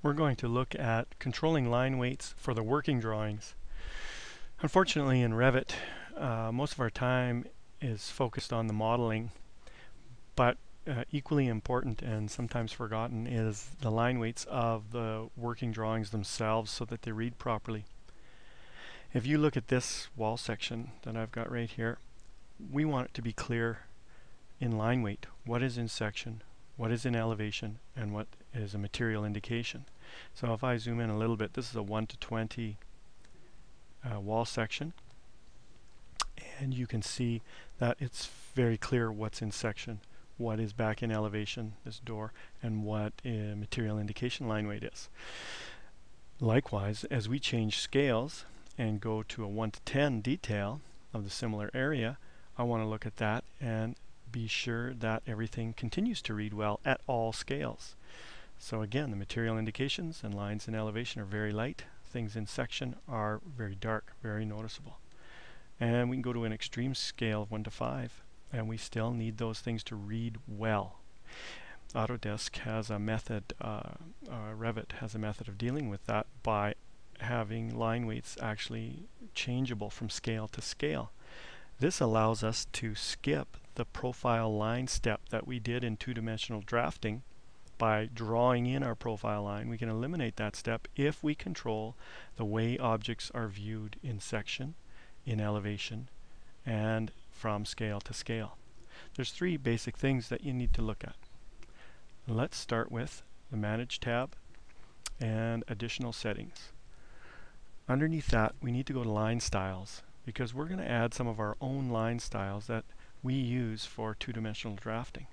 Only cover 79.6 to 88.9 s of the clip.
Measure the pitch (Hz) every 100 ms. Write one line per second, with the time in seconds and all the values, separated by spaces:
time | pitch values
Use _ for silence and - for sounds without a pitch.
79.6 | 131 113 104 - 113 - - 113 107 -
80.6 | - - 147 151 110 - - - - -
81.6 | - - 139 - 120 110 110 113 113 110
82.6 | - - 113 104 - - - 147 135 -
83.6 | - - 120 - 127 123 127 113 113 107
84.6 | 107 120 127 - 120 104 - 113 120 127
85.6 | 110 120 120 107 - 117 113 110 - 113
86.6 | 101 120 135 - 113 110 - - - -
87.6 | - - 113 107 110 113 113 113 123 123
88.6 | 123 135 135